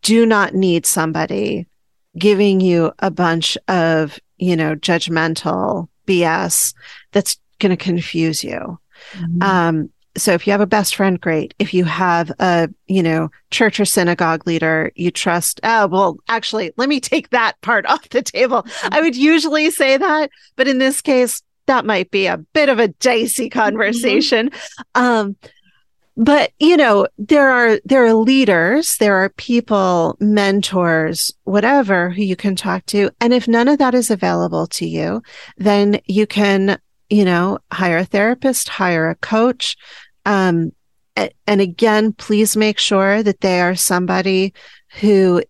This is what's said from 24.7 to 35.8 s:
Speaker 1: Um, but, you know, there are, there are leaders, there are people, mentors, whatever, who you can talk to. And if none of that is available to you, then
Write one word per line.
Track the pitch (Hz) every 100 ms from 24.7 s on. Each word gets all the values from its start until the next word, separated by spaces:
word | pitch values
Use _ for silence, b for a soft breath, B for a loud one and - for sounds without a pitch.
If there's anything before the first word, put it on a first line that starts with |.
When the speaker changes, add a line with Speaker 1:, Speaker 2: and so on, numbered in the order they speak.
| B -
Speaker 1:
Um, | 254 247 226 202 196 b b b b _ _ _ -
but, | 226 294 - -
you | 311 339
know, | 247 202 - -
there | 208 294 269
are, | 247 233 214
there | - 262 233
are |
leaders, | 220 220 269 226 175 170 285 330 -
there | 208 190
are | 196
people, | - - 240 233 202 185 175 165 -
mentors, | 208 208 196 202 - 190 170 160 160 165 - -
whatever, | - 202 226 285 208 185 175
who | 185
you | 196 180
can | 196
talk | 190 196 185 -
to. | 202 196 -
And | 233
if | 247 240
none | 233 247
of | 285
that | 262 247
is | 233
available | 202 180 175 175 165 170
to | - 165
you, | 165 160 220 - B B -
then | 208 202